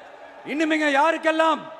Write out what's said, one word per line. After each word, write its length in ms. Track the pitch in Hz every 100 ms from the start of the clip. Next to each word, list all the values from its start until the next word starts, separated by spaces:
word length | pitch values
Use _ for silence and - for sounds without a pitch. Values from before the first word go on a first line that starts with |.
| - - - - -
இன்னுமிங்க 360 | 277 320 311 302 269
யாருக்கெல்லாம் 600 | 311 320 320 320 320 294 - -